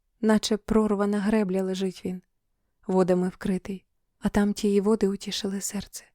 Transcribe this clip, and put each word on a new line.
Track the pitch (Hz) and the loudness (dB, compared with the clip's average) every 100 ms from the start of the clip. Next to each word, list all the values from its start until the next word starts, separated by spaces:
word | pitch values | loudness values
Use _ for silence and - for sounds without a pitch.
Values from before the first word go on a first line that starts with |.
| _ _ | _ _
наче | 220 214 - 208 | 2 2 2 -4
прорвана | - 220 214 202 202 208 | 0 2 2 0 0 0
гребля | 202 220 202 185 | 2 2 2 0
лежить | 190 185 190 - 185 | -2 -2 -4 -6 -8
він, | 185 - _ _ _ _ _ - | -10 -12 _ _ _ _ _ 0
водами | 185 185 180 185 | 2 4 2 0
вкритий, | - - 185 - 190 - _ _ _ | -4 -4 -4 -6 -12 -16 _ _ _
а | 202 | -2
там | 208 208 | 0 0
тії | 202 208 202 | 0 0 2
води | 196 220 196 | 2 2 0
утішили | 196 - - 196 196 | -2 -6 -8 -6 -6
серце. | - 202 - - - | -6 -8 -10 -16 -20